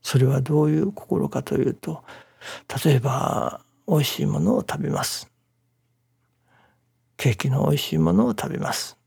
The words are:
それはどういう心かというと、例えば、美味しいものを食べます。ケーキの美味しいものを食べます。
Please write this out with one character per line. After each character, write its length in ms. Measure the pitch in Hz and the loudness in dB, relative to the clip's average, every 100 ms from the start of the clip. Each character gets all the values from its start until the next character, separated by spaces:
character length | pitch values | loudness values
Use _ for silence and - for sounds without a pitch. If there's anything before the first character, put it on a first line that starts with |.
そ 160 | - 135 | 2 2
れ 60 | |
は 160 | 131 135 | 4 2
ど 220 | 131 151 | 2 2
う 80 | 151 | 4
い 100 | 156 | 2
う 120 | 196 | 0
心 360 | 202 - - - | -4 -4 -2 -2
か 140 | 131 | -4
と 140 | 135 139 | -2 0
い 120 | 135 | 0
う 60 | |
と、 280 | - - 156 - - - _ - - _ - | -2 -8 -10 -12 -20 -20 _ -16 -16 _ -2
例 120 | 160 | 4
え 60 | 131 | 4
ば、 600 | 123 127 - - 62 - _ _ - | 2 0 0 0 -2 -6 _ _ 0
美 100 | 156 | 2
味 80 | |
し 180 | 135 - | 2 0
い 40 | - | -2
も 140 | 98 | 2
の 160 | 185 - | 2 2
を 40 | |
食 240 | - - | -2 -4
べ 40 | - | -2
ま 160 | 85 | -2
す。 260 | - - - _ _ _ _ _ _ _ _ _ _ _ _ _ _ _ _ _ _ - | -4 -6 -12 _ _ _ _ _ _ _ _ _ _ _ _ _ _ _ _ _ _ -2
ケ 140 | 131 | 0
ー 40 | 113 | 0
キ 140 | 139 | -2
の 140 | 135 | 0
美 100 | - | 2
味 40 | 147 | 0
し 140 | - 80 | 0 0
い 20 | |
も 160 | 80 | 4
の 100 | 87 | 4
を 60 | - | 2
食 180 | - - | 0 -6
べ 100 | - | -4
ま 140 | - | -4
す。 240 | - - - | -6 -8 -14